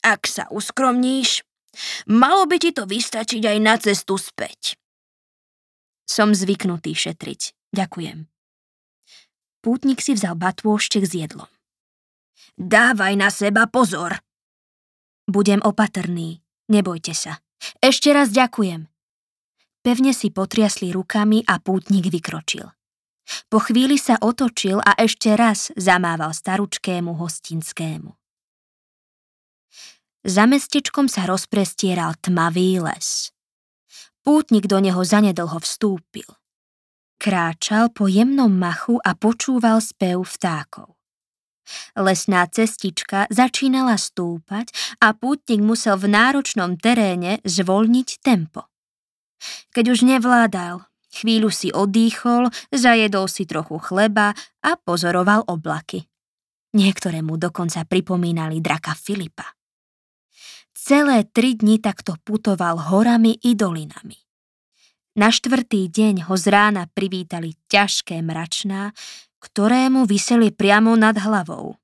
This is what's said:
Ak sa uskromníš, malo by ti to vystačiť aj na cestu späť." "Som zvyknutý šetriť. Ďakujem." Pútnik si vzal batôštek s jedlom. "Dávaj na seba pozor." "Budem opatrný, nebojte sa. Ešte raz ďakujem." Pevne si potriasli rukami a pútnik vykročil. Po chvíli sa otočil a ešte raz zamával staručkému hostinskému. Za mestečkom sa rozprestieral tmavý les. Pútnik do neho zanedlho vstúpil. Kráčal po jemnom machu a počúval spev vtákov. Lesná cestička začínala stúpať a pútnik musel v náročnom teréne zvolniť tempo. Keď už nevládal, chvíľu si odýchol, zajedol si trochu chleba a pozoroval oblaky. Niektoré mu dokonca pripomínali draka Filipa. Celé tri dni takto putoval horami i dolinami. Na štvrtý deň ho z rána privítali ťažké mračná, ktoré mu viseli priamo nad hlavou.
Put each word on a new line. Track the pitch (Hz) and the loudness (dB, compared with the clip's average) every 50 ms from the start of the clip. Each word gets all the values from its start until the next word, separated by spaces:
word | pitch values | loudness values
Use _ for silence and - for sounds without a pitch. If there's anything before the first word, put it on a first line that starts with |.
Ak | - 226 226 - - | 2 2 0 2 -2
sa | - - - - - | -8 -6 -6 -10 -8
uskromníš, | - 208 202 - - - 269 262 240 247 247 254 262 269 254 - - - - _ _ _ _ _ _ - - - - - - - | -8 -8 -8 -8 -4 0 0 2 2 2 0 0 0 0 0 -2 -2 -2 -6 _ _ _ _ _ _ -14 -12 -12 -12 -12 -4 2
malo | 214 226 254 277 349 392 381 302 | 4 4 6 6 4 2 2 2
by | 359 359 | 0 0
ti | - 339 - | 0 0 -2
to | - 214 190 | -2 -6 -4
vystačiť | 196 233 233 - - 220 226 - 247 226 214 | -4 -4 -4 -6 -6 -8 -6 -6 -6 -2 -2
aj | 220 208 214 | 0 0 2
na | 214 214 220 233 | 4 2 2 2
cestu | - 220 196 - - - 196 190 | 2 0 -2 -2 -2 -4 -6 -6
späť." | - - _ - - - - _ - - - _ _ _ _ _ _ _ _ _ _ _ _ _ _ _ _ _ _ _ _ _ _ _ _ _ _ - | -6 -10 _ -12 -12 -12 -12 _ -10 -10 -10 _ _ _ _ _ _ _ _ _ _ _ _ _ _ _ _ _ _ _ _ _ _ _ _ _ _ -8
"Som | - - 214 208 208 | 0 0 2 2 2
zvyknutý | 185 190 185 202 190 - 190 175 165 _ 156 156 - | 2 0 -2 -2 -2 -2 -4 -4 -4 _ -8 -6 -6
šetriť. | - - 165 _ - - 139 _ - - _ _ _ _ - | -6 -6 -8 _ -12 -14 -12 _ -12 -12 _ _ _ _ -6
Ďakujem." | 202 190 175 - 185 165 156 - 160 156 _ _ _ _ _ _ _ _ _ _ _ _ _ _ _ _ _ - - _ _ _ _ _ _ _ _ | -6 -6 -6 -6 -12 -12 -12 -12 -16 -18 _ _ _ _ _ _ _ _ _ _ _ _ _ _ _ _ _ -20 -20 _ _ _ _ _ _ _ _
Pútnik | _ 226 240 262 - 269 262 - | _ -4 -4 0 0 -2 -2 0
si | - - 277 208 | -2 -2 -2 -2
vzal | 196 180 175 170 | -2 -4 -4 -2
batôštek | 180 185 190 - - 220 208 208 - - - 208 196 | -4 -4 -4 -2 0 0 0 0 0 -2 0 -2 -2
s | 180 165 | -2 -4
jedlom. | 175 160 151 - - - _ _ _ _ _ _ _ _ _ _ _ _ _ _ _ _ _ _ _ _ _ _ - | -6 -8 -8 -12 -16 -20 _ _ _ _ _ _ _ _ _ _ _ _ _ _ _ _ _ _ _ _ _ _ -12
"Dávaj | 180 185 202 214 233 247 262 202 196 190 202 | -4 2 4 4 4 4 2 2 0 0 2
na | 202 196 202 | 2 2 2
seba | 202 - 208 202 202 220 226 226 | 0 0 -2 0 2 2 2 2
pozor." | - 254 247 185 175 151 170 170 - - _ _ _ _ _ _ _ _ _ _ _ _ _ _ _ _ _ _ _ _ _ - | 2 2 2 2 0 -4 -6 -6 -8 -10 _ _ _ _ _ _ _ _ _ _ _ _ _ _ _ _ _ _ _ _ _ -2
"Budem | 185 202 202 202 202 196 | 0 2 2 4 2 2
opatrný, | - 208 202 - 214 202 _ 185 180 170 175 170 165 165 165 - _ _ _ _ _ _ 214 | 2 0 0 0 -2 -2 _ -8 -6 -6 -6 -8 -8 -10 -12 -14 _ _ _ _ _ _ 2
nebojte | 208 196 185 175 165 - - 160 | 2 2 0 -4 -8 -8 -8 -8
sa. | - - 156 151 - _ _ _ _ - - - _ | -6 -8 -8 -12 -16 _ _ _ _ -16 -16 -6 _
Ešte | - 262 269 - - 294 285 285 | 2 4 4 4 4 4 4 4
raz | 285 240 202 | 4 2 2
ďakujem." | 254 254 247 - - 214 185 170 160 160 - _ _ _ _ _ _ _ _ _ _ _ _ _ _ _ _ _ _ _ | 2 0 0 0 -2 -2 -2 -2 -8 -12 -16 _ _ _ _ _ _ _ _ _ _ _ _ _ _ _ _ _ _ _
Pevne | 240 240 226 262 269 | 0 2 4 4 2
si | 254 - - 202 - | 2 0 -2 -4 -2
potriasli | - 190 190 - - 214 202 - - - 180 | -2 -6 -2 0 2 2 2 0 -2 -6 -6
rukami | 175 185 185 _ - 208 208 208 214 220 226 | -4 -6 -6 _ -2 0 2 4 2 2 2
a | - 190 165 | 0 -2 -2
pútnik | _ - 190 190 - - 196 196 170 185 | _ -2 -2 -2 0 0 0 2 2 0
vykročil. | 170 170 165 - 160 160 160 - - - - - _ _ _ _ _ _ _ _ _ _ _ - - - _ _ | -4 -4 -6 -6 -12 -10 -8 -10 -10 -10 -12 -18 _ _ _ _ _ _ _ _ _ _ _ -14 -14 -14 _ _
Po | - 220 | 0 0
chvíli | - - 220 233 254 269 285 277 | 0 2 2 2 4 4 2 0
sa | - - 233 214 - | 2 2 0 2 2
otočil | 220 240 - 269 240 - - - 196 190 208 | -2 0 0 -2 -2 -2 -2 -4 -2 -2 2
a | - 208 202 | 2 2 2
ešte | - 226 220 - _ - 226 214 | 4 2 0 0 _ 0 2 2
raz | 214 233 226 208 196 - - - | 4 4 2 2 0 -4 -8 -8
zamával | - 185 190 180 180 180 170 165 160 160 151 | -4 2 2 2 2 2 0 -2 -4 -4 -6
staručkému | 160 - - - 185 196 208 196 - - - - 180 175 175 170 170 160 | -8 -8 -6 -4 -2 -2 -2 -4 -6 -8 -6 -6 -4 -4 -4 -6 -6 -6
hostinskému. | 170 165 - - _ - 165 165 156 - - - 165 160 156 160 156 - - _ _ _ _ _ _ _ _ _ _ _ _ _ _ _ _ _ _ _ _ _ _ _ _ _ _ _ _ _ _ _ _ - - - _ _ _ _ _ _ _ | -8 -8 -10 -12 _ -8 -8 -8 -8 -8 -10 -8 -8 -8 -8 -10 -12 -16 -20 _ _ _ _ _ _ _ _ _ _ _ _ _ _ _ _ _ _ _ _ _ _ _ _ _ _ _ _ _ _ _ _ -20 -20 -20 _ _ _ _ _ _ _
Za | 196 185 196 214 240 | -2 2 4 4 4
mestečkom | 269 285 - - - 294 277 - - - 277 254 | 4 2 0 -2 -4 -4 -4 -2 -2 -2 -2 0
sa | - - 185 180 | 0 -2 -2 -2
rozprestieral | 185 190 - - - 202 196 175 - - - 190 180 175 165 160 160 - - | -2 -4 -4 -4 -2 -2 -2 -2 -4 -4 -4 -2 -2 -2 -4 -4 -6 -6 -4
tmavý | - 180 175 165 170 160 180 185 185 190 185 | -2 0 0 0 0 0 0 0 2 0 0
les. | 165 156 - - - - - - - - _ _ _ _ _ _ _ _ _ _ _ _ _ - - _ _ _ _ | -2 -4 -6 -6 -8 -6 -6 -6 -8 -10 _ _ _ _ _ _ _ _ _ _ _ _ _ -20 -20 _ _ _ _
Pútnik | 277 294 302 294 - 233 214 190 202 | 2 2 2 4 4 2 2 2 2
do | 196 190 | 0 2
neho | 196 196 180 180 180 | 2 2 0 0 0
zanedlho | 170 208 208 214 202 180 175 170 170 165 165 | 2 4 4 4 4 2 -2 -4 -6 -6 -8
vstúpil. | - - - - - 208 190 170 _ _ _ - - - - _ _ _ _ _ _ _ _ _ _ _ _ _ _ _ _ _ | -8 -8 -6 -2 -2 -2 -2 -4 _ _ _ -18 -18 -18 -20 _ _ _ _ _ _ _ _ _ _ _ _ _ _ _ _ _
Kráčal | - 214 196 180 170 165 160 _ - - 214 214 233 233 | -4 -2 0 0 -2 -2 -4 _ -6 -2 2 2 2 2
po | 233 - 208 190 | _ 0 0 2
jemnom | 185 202 233 254 277 277 262 220 | 4 4 4 4 4 4 4 4
machu | 190 185 185 175 170 - - - 233 240 - | 4 2 0 -2 -4 -6 -2 0 0 0 0
a | 190 180 | -2 -4
počúval | - - 214 233 233 - - 262 247 226 226 220 226 220 | 0 0 0 0 0 -2 -2 0 2 2 4 2 2 0
spev | - - _ 202 185 180 180 185 | -2 -6 _ -2 -2 -2 -2 -4
vtákov. | - - - - 180 165 151 151 _ - - - _ _ _ _ _ _ _ _ _ _ _ _ _ _ _ _ - - - - - _ - | -6 -8 -6 -6 -4 -4 -4 -8 _ -18 -20 -20 _ _ _ _ _ _ _ _ _ _ _ _ _ _ _ _ -20 -18 -18 -18 -12 _ 0
Lesná | 190 190 190 175 - - 196 180 175 175 | 2 2 2 0 0 0 2 2 2 0
cestička | - - 226 220 - - - 190 170 - - - - 196 202 - | 0 0 0 0 -2 -4 -8 -8 -6 -6 -10 -4 -2 -2 -2 -2
začínala | 208 190 254 247 - - 277 269 254 262 262 254 226 196 | 2 2 2 2 2 -2 0 0 0 2 2 2 0 0
stúpať | - - _ - 180 170 170 170 160 _ 196 208 240 233 - - - - - _ - | -2 -6 _ -6 -4 -4 -6 -8 _ _ -8 -8 -8 -8 -10 -10 -10 -10 -2 _ 2
a | 214 | 2
pútnik | 214 _ - 247 285 285 _ - 240 208 | 2 _ -4 -4 -4 -4 _ -2 0 0
musel | 208 214 226 233 - 226 196 190 | 2 0 0 0 0 -2 -2 0
v | 190 202 208 | 0 2 2
náročnom | 208 226 254 277 277 269 - - 214 185 175 180 170 | 4 4 4 2 0 -2 -4 -4 -4 -4 -4 -4 -2
teréne | - 226 247 233 220 196 180 180 175 175 202 214 _ | 0 0 2 2 2 0 0 -2 -4 -4 -6 -4 _
zvolniť | 202 170 180 185 175 190 196 220 220 240 254 254 - - - _ | -4 -2 -2 0 2 2 2 4 4 2 2 0 -2 -10 -4 _
tempo. | 277 240 185 160 156 _ - - _ _ _ _ _ _ _ _ _ _ _ _ _ _ _ - - - - - _ _ | 2 2 2 0 -4 _ -16 -18 _ _ _ _ _ _ _ _ _ _ _ _ _ _ _ -18 -18 -16 -18 -20 _ _
Keď | 247 233 240 | 0 2 2
už | 247 226 247 247 | 4 4 6 4
nevládal, | 262 262 226 254 247 240 226 220 196 185 175 175 175 175 - _ _ _ _ _ - | 4 4 4 4 4 4 4 2 0 -4 -6 -8 -10 -12 -14 _ _ _ _ _ -16
chvíľu | - - 220 226 220 214 214 - | -6 -2 0 2 2 2 2 0
si | - - 185 | -2 -4 -4
odýchol, | - - 196 202 196 226 226 233 - - - 247 240 240 247 247 - - - _ - | 0 0 0 2 4 4 4 2 2 -2 -2 0 2 2 2 0 -2 -6 -12 _ -2
zajedol | 277 240 247 233 226 220 214 196 196 190 185 | 0 2 4 4 4 2 2 0 -2 -2 -2
si | - - 196 | -4 -6 -8
trochu | 160 - 156 160 - 156 160 - | -4 -4 -6 -6 -6 -10 -10 -8
chleba | - 185 190 208 220 208 214 208 208 208 - - _ _ _ - | -4 0 2 2 2 4 2 2 2 0 -4 -12 _ _ _ -2
a | 302 339 - | -2 -2 -2
pozoroval | _ - 175 170 165 175 175 180 180 190 208 220 226 | _ -4 -2 -2 0 0 0 2 4 4 4 2 2
oblaky. | - 175 160 156 165 151 160 - - - 185 160 _ _ _ _ _ _ _ _ _ _ _ _ _ - | -2 -6 -6 -4 -6 -6 -6 -6 -10 -10 -10 -12 _ _ _ _ _ _ _ _ _ _ _ _ _ 2
Niektoré | 214 190 196 190 - - 185 165 160 | 4 4 4 2 0 -4 -6 -4 -4
mu | 160 156 160 160 | -4 -4 -4 -4
dokonca | 160 175 165 - 175 170 160 170 160 | -4 -4 -4 -4 -6 -4 -4 -6 -4
pripomínali | - 185 185 - - 190 175 175 170 170 165 160 160 160 160 160 | 0 0 -2 0 0 -2 -2 0 -2 -2 -4 -4 -4 -6 -6 -4
draka | - 147 165 - - 156 - | -4 -4 -4 -4 -8 -8 -8
Filipa. | - - 202 202 180 160 _ - - - - _ _ _ _ _ _ _ _ _ _ _ _ _ _ _ _ _ - - - - _ _ _ - | -6 -8 -6 -6 -8 -10 _ -16 -18 -18 -18 _ _ _ _ _ _ _ _ _ _ _ _ _ _ _ _ _ -20 -20 -20 -20 _ _ _ -12
Celé | - - 277 285 294 285 269 226 202 - | 0 2 4 4 4 4 4 2 2 0
tri | _ - 233 262 254 214 | _ 0 2 2 0 2
dni | 214 208 220 214 214 | 2 2 2 4 2
takto | 214 190 - - - 170 160 _ | -4 -6 -4 -8 -10 -10 -10 _
putoval | - 208 214 - 214 196 170 180 170 170 165 | -6 -6 -4 0 -2 -2 0 -2 -2 -2 -4
horami | 156 151 190 196 226 233 240 233 226 226 226 - - | -2 0 2 2 4 4 4 4 4 4 2 2 0
i | 240 240 202 | 0 0 2
dolinami. | 208 185 170 156 156 147 - - - - - _ _ _ _ _ _ _ _ _ _ _ _ _ _ _ _ _ _ _ _ 208 | 0 -2 -4 -6 -10 -12 -18 -20 -20 -20 -20 _ _ _ _ _ _ _ _ _ _ _ _ _ _ _ _ _ _ _ _ 2
Na | 208 220 226 | 4 4 4
štvrtý | - - 240 254 262 240 _ - 202 190 180 | 2 0 0 0 0 0 _ -2 -2 -2 -2
deň | 165 214 214 214 202 185 160 175 | 0 2 2 2 2 0 -2 -2
ho | 190 185 | -2 0
z | 165 202 | 2 4
rána | 202 202 208 214 208 196 175 165 | 4 4 4 4 2 -2 -6 -6
privítali | _ - 196 190 185 180 180 165 - 170 165 165 160 _ _ _ | _ -4 -4 -4 -4 -6 -8 -8 -8 -8 -8 -8 -12 _ _ _
ťažké | - 202 202 196 - - - - 180 165 165 | 2 2 2 2 0 -6 -6 -6 -8 -6 -6
mračná, | 165 160 160 165 170 - - - 202 190 190 196 208 214 - - - - - _ _ _ _ | -6 -6 -6 -8 -8 -8 -8 -6 -6 -6 -6 -8 -10 -10 -14 -20 -20 -20 -20 _ _ _ _
ktoré | - - _ - 202 220 240 254 262 262 262 | -20 -12 _ 0 2 2 4 4 4 4 4
mu | 262 262 202 | 2 2 2
viseli | 202 202 - - 240 233 226 208 | 2 0 0 2 2 4 4 2
priamo | - _ 196 196 202 208 220 226 226 226 | 2 _ 2 4 4 6 6 4 4 4
nad | 220 220 220 214 | 4 4 2 0
hlavou. | 190 214 220 202 175 156 165 - - - - _ | -2 -2 -2 -2 -2 -4 -10 -10 -10 -12 -14 _